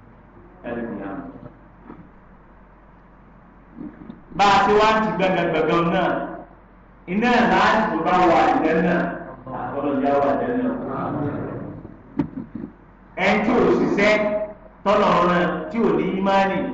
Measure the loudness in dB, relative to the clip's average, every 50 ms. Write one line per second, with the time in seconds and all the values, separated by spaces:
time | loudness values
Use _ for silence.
0 | -20 -20 -20 -20 -20 -20 -20 -20 -20 -20 -20 -16 -12 -10 -8 -8 -8 -8 -8 -10
1 | -10 -10 -10 -12 -12 -14 -14 -16 -18 -20 -20 -20 -20 -20 -20 -20 -20 -20 -20 -20
2 | -20 -20 -20 -20 -20 -20 -20 -20 -20 -20 -20 -20 -20 -20 -20 -20 -20 -20 -20 -20
3 | -20 -20 -20 -20 -20 -20 -20 -20 -20 -20 -20 -20 -20 -20 -18 -16 -16 -16 -16 -16
4 | -18 -18 -20 -20 -18 -8 -2 2 4 4 4 4 4 4 4 4 4 4 4 2
5 | 0 0 0 0 0 0 0 0 0 0 0 0 0 2 2 2 2 0 0 0
6 | 0 0 -2 -4 -6 -8 -10 -12 -16 -18 -20 -20 -20 -20 -20 -20 -20 -20 -20 -18
7 | -10 -6 -2 0 2 2 4 4 4 4 4 4 4 4 2 2 0 0 -2 -2
8 | 0 2 2 4 4 6 6 4 4 4 2 2 2 2 2 2 2 2 2 0
9 | 0 -2 -6 -8 -12 -14 -16 -16 -14 -12 -10 -8 -8 -8 -6 -4 -4 -2 -2 0
10 | 0 2 2 2 2 2 0 0 0 -2 -2 0 0 -2 -2 -4 -6 -8 -6 -6
11 | -6 -4 -4 -4 -4 -4 -4 -6 -8 -8 -10 -10 -12 -12 -14 -14 -16 -18 -20 -20
12 | -20 -10 -6 -6 -4 -4 -6 -12 -12 -12 -12 -12 -12 -14 -16 -18 -20 -20 -20 -20
13 | -20 -14 -6 -2 0 0 0 0 0 0 2 2 4 4 2 2 2 0 2 2
14 | 2 4 4 2 0 0 -2 -2 -4 -6 -10 -14 -20 -20 -14 -6 0 2 2 2
15 | 4 2 2 2 2 2 2 2 0 0 -2 -4 -6 -6 -2 0 0 2 2 2
16 | 0 0 -2 0 0 2 4 4 2 2 0 -2 -2 -4